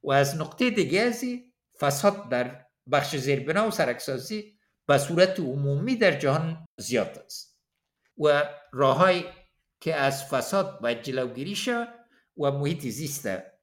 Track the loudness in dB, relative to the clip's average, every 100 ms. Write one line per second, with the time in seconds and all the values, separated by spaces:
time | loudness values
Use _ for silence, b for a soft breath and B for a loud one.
0 | 4 4 4 0 -8 0 2 2 2 2
1 | 2 0 -4 -6 -12 _ _ _ -2 2
2 | 2 0 -4 -2 -2 -8 _ _ 0 0
3 | 0 -4 0 0 0 0 0 0 -2 -2
4 | -6 -6 -6 -10 -10 _ _ _ 2 2
5 | 2 4 4 4 -4 -2 -2 0 -2 2
6 | 2 2 0 0 -2 -6 -12 -14 -2 0
7 | -2 -6 -18 -18 -18 _ _ _ _ _
8 | _ 0 4 4 2 -6 -14 2 2 6
9 | 4 4 -2 -16 _ _ _ _ -4 0
10 | 0 0 -4 -4 0 -2 -2 -4 -4 -4
11 | -4 -4 -4 -6 -8 -6 -4 -4 -4 -12
12 | b b b -4 -2 0 -2 -2 -6 -6
13 | -8 -6 -6 -6 -8 _